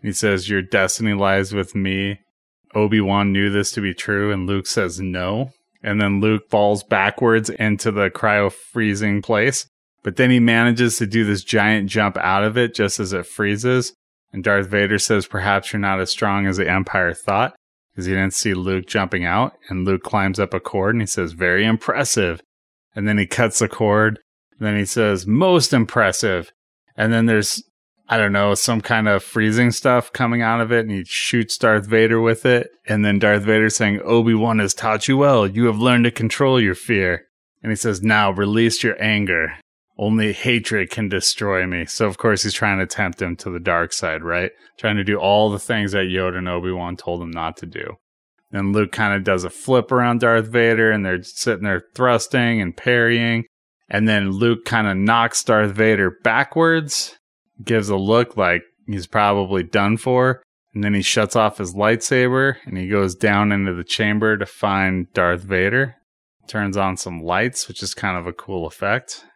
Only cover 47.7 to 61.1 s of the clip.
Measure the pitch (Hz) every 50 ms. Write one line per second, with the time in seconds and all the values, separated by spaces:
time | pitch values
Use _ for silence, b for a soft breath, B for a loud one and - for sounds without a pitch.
47.7 | - - - - - _ _ _ _ _ _ _ _ _ _ _ - 101 98 98
48.7 | 101 107 104 92 - - 110 101 101 101 95 101 95 92 90 87 - - - -
49.7 | 131 127 110 - 131 123 123 120 120 117 123 117 117 113 110 110 117 120 117 117
50.7 | 113 110 113 110 107 104 98 95 92 90 92 - - - - 123 113 90 101 104
51.7 | 95 90 - _ _ - 127 123 120 113 - - - 127 120 120 117 110 101 87
52.7 | - - - 127 123 120 117 117 117 117 117 117 117 113 117 _ _ _ _ _
53.7 | _ _ _ _ - 101 110 110 107 104 98 98 95 98 113 117 117 113 117 -
54.7 | 120 113 107 101 95 95 98 107 117 117 117 117 - - - - 113 107 107 104
55.7 | 95 104 110 110 110 101 98 90 - _ _ 113 110 123 139 - - 165 165 165
56.7 | 165 165 156 143 - - - - - _ _ _ _ _ _ _ _ _ 104 -
57.7 | 117 110 101 101 101 95 95 98 110 117 123 - - 110 98 87 87 87 - _
58.7 | _ _ _ - 104 95 87 - - 110 104 101 101 101 98 92 98 95 87 90
59.7 | - 107 101 101 110 110 - 131 127 127 127 131 127 - _ _ _ _ _ _
60.7 | _ 107 104 104 104 101 95 -